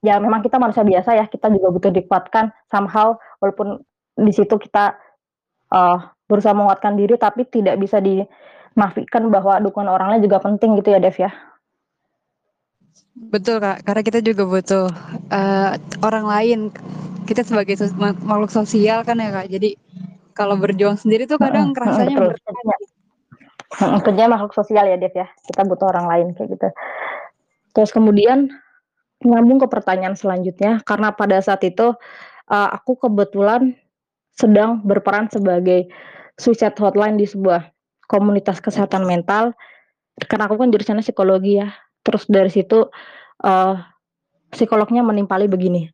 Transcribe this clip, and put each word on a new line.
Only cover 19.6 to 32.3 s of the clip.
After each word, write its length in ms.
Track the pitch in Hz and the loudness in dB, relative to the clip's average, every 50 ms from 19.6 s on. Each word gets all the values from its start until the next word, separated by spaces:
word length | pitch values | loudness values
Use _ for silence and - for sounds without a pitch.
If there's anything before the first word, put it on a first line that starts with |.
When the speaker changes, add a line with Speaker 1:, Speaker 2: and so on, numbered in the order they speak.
| 196 214 - _ _ _ - - - - - _ _ _ _ | -2 -2 -4 _ _ _ -20 -18 -18 -18 -18 _ _ _ _
Speaker 2:
kalau 220 | - 208 202 202 196 | -4 -2 -2 0 0
berjuang 400 | 190 196 196 190 202 202 208 202 | 0 -2 0 2 0 0 0 0
sendiri 300 | - 220 214 220 254 240 | 0 0 0 0 0 -2
tuh 80 | 294 302 | -2 0
kadang 380 | 226 269 - 220 202 185 277 | 0 0 2 2 0 0 -2
Speaker 1:
Mm-mm, 20 | 262 | -2
mm-mm, 0 | |
Speaker 2:
rasanya 400 | 240 - - 214 - - - - | -2 -2 0 0 0 0 2 2
Speaker 1:
betul. 160 | 571 539 466 | 0 0 0
Speaker 2:
berat. 480 | - _ - 381 494 480 440 403 - 403 - _ _ _ _ _ _ _ _ - _ _ _ _ _ - _ - - | -4 _ -14 -14 -8 -4 -4 -4 -4 -6 -14 _ _ _ _ _ _ _ _ -20 _ _ _ _ _ -20 _ -6 -4
Speaker 1:
Mm-mm, 200 | 202 - - 202 | -2 0 0 2
kerja 220 | - - 196 185 220 233 | 2 2 2 4 4 4
makhluk 220 | 240 214 202 208 - - | 2 0 -2 -4 -4 -4
sosial 280 | 202 208 214 208 202 196 | -4 0 2 2 4 4
ya, 80 | 185 180 | 2 0
Dev 160 | 185 185 - | -2 -4 -4
ya, 140 | 185 185 - - _ _ | -6 -8 -8 -12 _ _
kita 160 | - - - 196 196 | -10 -4 -2 0 0
butuh 200 | 185 180 190 190 185 | 0 0 0 0 0
orang 120 | 175 175 175 | 0 0 0
lain 180 | 170 170 175 175 175 | 2 0 0 0 -4
kayak 160 | - 220 202 190 185 | -8 -8 -10 -6 -4
gitu. 100 | - 190 - - - - - - - - - - - - _ _ _ _ _ _ _ _ _ | -4 -4 -4 -6 -16 -16 -14 -12 -12 -12 -12 -14 -16 -20 _ _ _ _ _ _ _ _ _
Terus 160 | - 220 208 - | 0 0 2 2
kemudian 560 | 226 226 214 208 202 202 233 254 277 285 269 - - _ _ _ _ _ _ _ _ _ _ _ _ | 2 4 4 4 4 4 4 4 2 0 -2 -4 -12 _ _ _ _ _ _ _ _ _ _ _ _
nyambung 380 | - 240 240 233 233 233 262 269 | 2 2 4 6 6 6 6 4
ke 60 | 262 247 | 2 2
pertanyaan 460 | - 220 196 - 185 190 185 185 196 190 | -2 -4 -2 -2 -2 -2 -2 -4 -6 -4
selanjutnya, 640 | - 202 185 180 180 185 175 - 196 208 226 220 - - | -4 -4 -4 -2 -4 -6 -4 -2 -2 0 0 -2 -2 -4
karena 240 | 208 202 214 214 208 | -2 0 0 -2 -2
pada 240 | - 214 202 208 190 190 | -2 0 2 2 0 2
saat 180 | 214 196 190 - 180 | 0 -2 0 -2 -4
itu, 260 | 180 - 226 240 240 233 - - - - - - | 0 0 0 0 0 -2 -10 -20 -20 -20 -20 -20